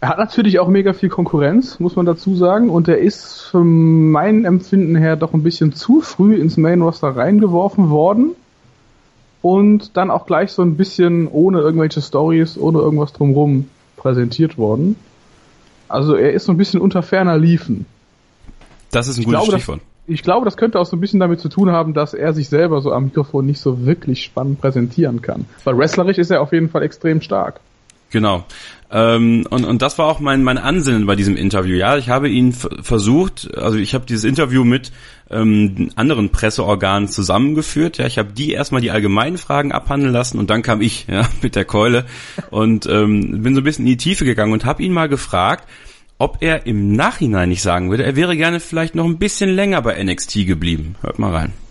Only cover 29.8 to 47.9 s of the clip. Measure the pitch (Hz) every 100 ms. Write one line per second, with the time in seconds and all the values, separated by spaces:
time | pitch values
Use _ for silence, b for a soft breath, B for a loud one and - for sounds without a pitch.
29.8 | 135 - 156 156 143 135 127 131 135 180
30.8 | 139 117 101 101 101 95 95 98 92 90
31.8 | 98 143 123 127 143 113 127 123 - -
32.8 | - 117 101 143 185 - - - - 110
33.8 | 101 135 127 113 110 135 143 131 120 127
34.8 | 123 B B B B 113 110 104 104 95
35.8 | 95 - 127 131 104 - 110 - 95 101
36.8 | 95 101 101 - 92 95 135 151 151 143
37.8 | 165 - 127 117 104 104 151 - 143 131
38.8 | 117 110 104 98 131 180 - 143 143 -
39.8 | - 139 135 120 123 110 101 107 113 107
40.8 | 113 - - 95 - - 127 - 95 104
41.8 | 110 120 123 B B B B - 110 110
42.8 | - 104 107 104 - 98 117 135 139 151
43.8 | 123 123 160 190 135 110 107 110 120 156
44.8 | 180 175 156 135 - 92 95 160 - B
45.8 | B B B - 147 - 160 160 - 104
46.8 | 101 104 185 - 143 104 90 87 95 87
47.8 | 92